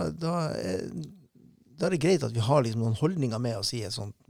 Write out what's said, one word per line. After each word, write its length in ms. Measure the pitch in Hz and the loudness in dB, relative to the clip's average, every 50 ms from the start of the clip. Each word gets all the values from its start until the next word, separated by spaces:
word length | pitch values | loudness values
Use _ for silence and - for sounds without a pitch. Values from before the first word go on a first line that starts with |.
| 185 160 | 0 -2
da, 240 | 156 165 160 165 175 175 160 151 - - | -4 -4 -4 -2 -2 -2 -2 -2 -2 -4
eh, 300 | - 185 185 - - - - 180 156 139 - - - _ _ - - - - _ _ _ 127 147 | -4 -2 -2 -4 -4 -6 -8 -8 -10 -10 -14 -20 -20 _ _ -20 -20 -20 -20 _ _ _ -8 -4
da 80 | - 170 | -2 0
er 40 | 185 | 0
det 80 | 170 | 2
greit 220 | 151 165 190 160 - | 4 4 4 4 2
at 80 | 117 113 | 0 0
vi 80 | 117 | 0
har 220 | 110 110 143 151 127 | 2 4 6 4 4
liksom 160 | 113 110 113 | 4 2 0
noen 160 | 113 117 113 - | 2 2 2 2
holdninger 440 | 147 160 190 170 139 123 110 110 | 2 2 2 2 0 0 0 0
med 180 | 123 120 113 101 | -2 -2 -2 -2
oss 140 | 98 - - 120 | -4 -4 -2 -4
i 60 | 107 | -4
et 80 | 95 107 | -4 -6
sånt 220 | - 101 101 101 _ _ - | -6 -8 -8 -10 _ _ -20